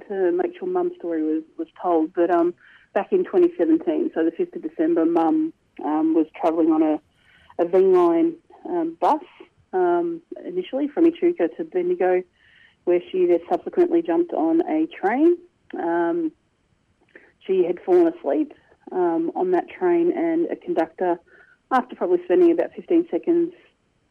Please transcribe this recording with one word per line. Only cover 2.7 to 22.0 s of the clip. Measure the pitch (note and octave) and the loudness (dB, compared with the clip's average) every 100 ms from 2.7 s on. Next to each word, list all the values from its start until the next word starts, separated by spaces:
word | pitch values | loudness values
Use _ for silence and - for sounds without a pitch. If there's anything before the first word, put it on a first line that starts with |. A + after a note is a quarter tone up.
| - _ G#3+ | -20 _ -6
back | G3 | -2
in | F#3 - | -2 0
twenty | G3 F3 - | 2 2 2
seventeen, | E3 E3 F3 D#3 D#3+ E3+ | 0 2 0 -2 -2 -2
so | |
the | E3 | -2
fifth | D#3+ F3+ E3+ | -2 -6 -6
of | |
December, | D#3+ - D#3+ E3+ E3 | -12 -4 0 2 2
Mum, | E3+ D#3+ D#3 D#3+ - _ - | 2 0 0 -2 -6 _ -12
um, | - D#3 D#3+ D#3+ | -6 -2 0 0
was | D#3 - | 0 -2
travelling | E3+ E3 D#3+ | -2 0 2
on | D#3+ | 2
a, | D#3 D#3 - _ _ _ - - | 2 -2 -6 _ _ _ -14 -4
a | E3+ | 0
V | F#3+ | 2
line, | F#3+ F3+ F3 E3+ E3 E3 _ - - | 4 4 4 4 0 -2 _ -20 -8
um, | F3 E3 E3 | -6 -4 -2
bus, | F3+ D4+ F#3+ _ - _ _ | 0 -2 -4 _ -20 _ _
um, | F#3 F3+ F3 E3+ E3+ - - | -2 0 0 -2 -6 -12 -16
initially | - F3+ F#3 C4 C#4+ | -8 -8 -6 -4 -4
from | - E3 | 2 2
Echuca | E3 E3+ E3+ E3 - | 2 -2 0 -2 -4
to | E3 | -8
Bendigo, | F#3 F3 F3+ F#3 F#3 F#3 _ _ _ _ _ - | -4 -2 -2 0 0 -4 _ _ _ _ _ -2
where | F3 F3+ | -2 -2
she | F#3 F3 | -2 2
then | E3+ E3+ | 0 0
subsequently | F3 - - F3 E3+ | -6 -4 0 2 0
jumped | E3 E3+ F3 | 0 -2 -2
on | - D#3+ E3 E3 | -2 0 0 0
a | D#3 D#3+ | -2 -4
train. | - F#3+ B3 E4 F4 - _ _ - | -4 -4 2 2 2 -4 _ _ -8
Um, | E3+ E3+ E3+ E3+ D#3+ - _ _ _ _ _ _ _ - _ _ - | -4 -2 -2 -2 -4 -8 _ _ _ _ _ _ _ -20 _ _ -2
she | F#3+ E3+ | 0 0
had | F3 - | -2 2
fallen | F3+ E3 | 4 4
asleep, | E3 D3+ C#3+ D3 - _ _ - | 2 -2 -2 -2 -6 _ _ -10
um, | F#3 F3 E3 E3 - | -2 0 0 -4 -4
on | F#3 | -2
that | F3 - | 0 -2
train, | - F3+ E3+ E3+ - | -4 0 2 2 0
and | E3 E3 E3+ | -2 -2 -2
a | - | -6
conductor, | - E3+ D#3+ - F#3 E3+ - _ - _ _ | -6 -4 -4 -4 -4 -4 -8 _ -20 _ _
after | C4 B3 | -2 -2
probably | - | -6